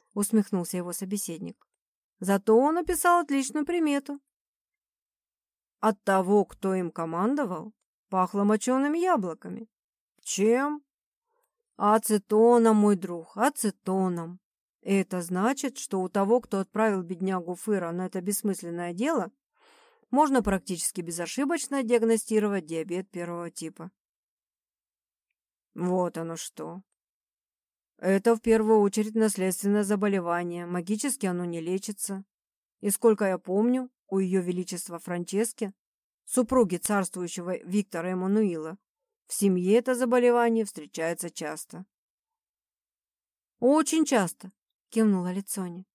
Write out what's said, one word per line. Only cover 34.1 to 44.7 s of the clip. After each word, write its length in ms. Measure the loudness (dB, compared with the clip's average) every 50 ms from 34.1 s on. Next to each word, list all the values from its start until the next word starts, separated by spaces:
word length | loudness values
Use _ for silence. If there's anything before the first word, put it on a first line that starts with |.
| -2 0
Ее 240 | 0 2 0 0
Величества 560 | 0 0 -4 -4 -4 -6 -8 -10 -10 -10 -12 -12
Франчески, 720 | -8 -6 -6 -6 -6 -4 -2 -2 -2 -2 -4 -8 -8 -8 -10 _ _ _ _ _ _ _ _ _ _
супруги 540 | -4 0 0 2 4 4 4 4 2 0 -4
царствующего 800 | -2 0 0 0 0 -2 -6 -8 -8 -8 -8 -8 -6 -6 -6 -8
Виктора 480 | -6 -2 -2 -2 -2 -2 -4 -6 -4 -4
Эммануила, 640 | -2 -2 0 2 2 2 2 2 0 -4 -6 -10 -12 -14 _ _ _ _ _ _ _ _ _ -10
в 60 | -4
семье 440 | 0 2 2 2 2 2 4 4 4
это 160 | 4 2 0
заболевание 720 | 0 0 2 2 4 4 4 4 4 4 2 2 0 -2
встречается 680 | -4 -6 -14 -16 -12 -8 -4 -4 -4 -4 -4 -8 -10
часто. 560 | -10 -10 -10 -8 -10 -10 -14 -16 -16 -18 -18 _ _ _ _ _ _ _ _ _ _ _ _ _ _ _ _ _ _ _ _ _ _ _ _ _ _ _ _ _ _ _ _ _ _ 0
"Очень 440 | 4 4 4 4 4 2 2 0 2
часто", — 460 | 2 2 2 0 0 -4 _ -16 -20 _ _ _ _